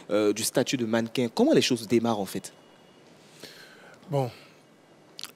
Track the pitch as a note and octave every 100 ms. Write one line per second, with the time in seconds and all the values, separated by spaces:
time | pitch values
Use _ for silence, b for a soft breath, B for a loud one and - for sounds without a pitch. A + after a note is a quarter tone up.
0 | B G#2 G#2 G#2 G2+ C#3+ A#2+ C3 A2+ A2+
1 | A2+ - A#2+ - C4+ G#3 - A#2+ G#2+ A#2
2 | A#2 G#2+ F#2+ G2 - - - - - -
3 | - B B B B B B B B B
4 | - C#3+ B2 - B B - _ _ -
5 | - - -